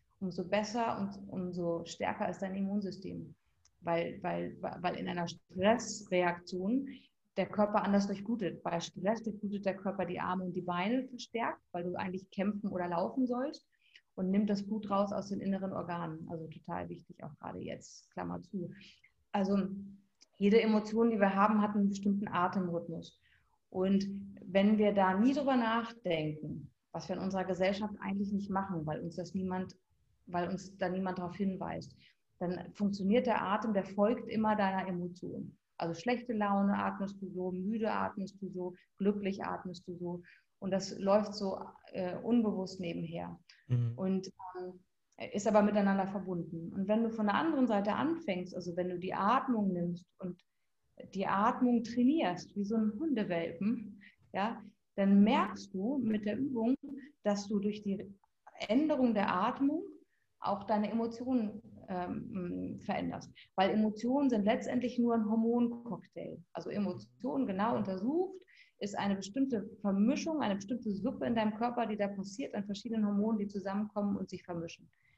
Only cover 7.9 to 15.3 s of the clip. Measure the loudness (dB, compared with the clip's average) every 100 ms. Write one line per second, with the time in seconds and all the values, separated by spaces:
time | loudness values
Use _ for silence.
7.9 | 4 2 -2 -2 -2 -2 -4 -4 -4 -6
8.9 | -4 0 0 -2 -6 -4 -2 -2 -2 -4
9.9 | -2 -4 -2 -2 -2 -4 -4 -4 -2 0
10.9 | 0 -2 -8 -8 -4 -4 -4 _ -6 -4
11.9 | -4 -4 -6 -8 -2 -2 -2 -2 -2 -2
12.9 | 0 0 0 0 0 -4 -6 _ _ _
13.9 | -20 _ -4 0 2 2 0 -2 -4 0
14.9 | 0 0 -2 -4